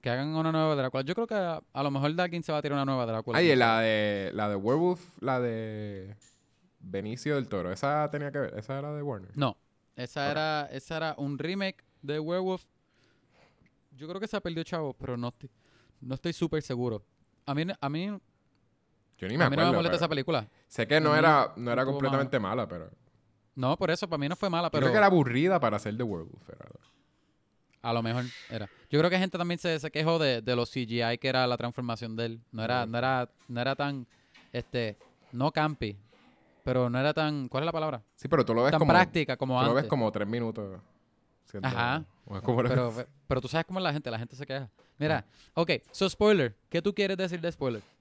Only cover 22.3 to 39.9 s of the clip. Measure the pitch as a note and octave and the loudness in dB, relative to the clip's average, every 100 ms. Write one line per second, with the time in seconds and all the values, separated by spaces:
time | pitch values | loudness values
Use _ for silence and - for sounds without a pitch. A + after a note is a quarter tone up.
22.3 | C3 G2 A#2+ G2 F2 D#2+ - _ _ _ | 0 0 -2 -4 -8 -14 -18 _ _ _
23.3 | _ _ - B2+ E3 F3+ D#3+ - D#3 C#3+ | _ _ -4 -2 0 0 -2 -2 -2 -2
24.3 | F3+ G3+ E3+ E3+ D3+ C3+ G#3+ G3+ F3+ B2+ | -2 -2 0 0 2 4 6 8 8 4
25.3 | A#2+ E3+ F3+ B2 G#2 G#2+ A2 A#2+ F2+ D#2+ | 2 4 4 2 0 -4 -4 -4 -4 -8
26.3 | - - - - - _ _ _ _ _ | -16 -20 -20 -20 -20 _ _ _ _ _
27.3 | _ _ _ _ _ A#2 A#2 A2+ A#2+ B2 | _ _ _ _ _ -2 -2 0 -4 -6
28.3 | - - A2+ G2+ - _ C#3+ E3+ F#3 F#3 | -10 -12 -10 -10 -16 _ 2 4 2 0
29.3 | F3+ E3+ E3+ F3 D#3+ D3+ D3 D#3 E3 D3 | -2 -4 -2 -2 -2 -4 -2 2 2 2
30.3 | A#2+ A2 B2 A#2+ C3+ A#2 A#2 A#2 A#2+ C3+ | 0 0 0 0 -2 -2 0 0 0 0
31.3 | C3 B2+ A#2+ A#2+ A#2+ A#2+ A2+ A#2 A2+ A#2 | 2 2 0 -4 -4 -6 -6 -6 -4 -6
32.3 | A#2 _ A2 A2+ B2 A2+ A#2+ B2+ C3 B2 | -6 _ -6 -2 0 0 -2 0 0 -2
33.3 | _ - A#2+ B2 C3+ C#3+ C#3 A#2+ _ _ | _ -10 -4 -2 -2 -2 -4 -10 _ _
34.3 | - _ B2 - B2+ A2+ G2+ - _ _ | -20 _ -10 -4 -4 -4 -6 -20 _ _
35.3 | A#2+ C#3+ D#3 D#3 D3 A2 G2+ - _ _ | -2 0 2 0 -2 -8 -8 -18 _ _
36.3 | _ _ _ - B2+ B2 B2 C#3+ D#3 D3+ | _ _ _ -2 0 2 2 0 2 0
37.3 | D3 B2+ C3 D#3+ D#3+ D#3 B2+ - _ C3+ | -2 -4 -4 -2 -2 -4 -6 -12 _ 0
38.3 | D#3+ A#2 A2+ C3 D#3 D3+ E3 F3+ E3+ D3 | 2 4 4 4 6 6 6 6 2 -2
39.3 | B2+ C3 B2+ C3 B2 D3 | -2 0 2 4 2 2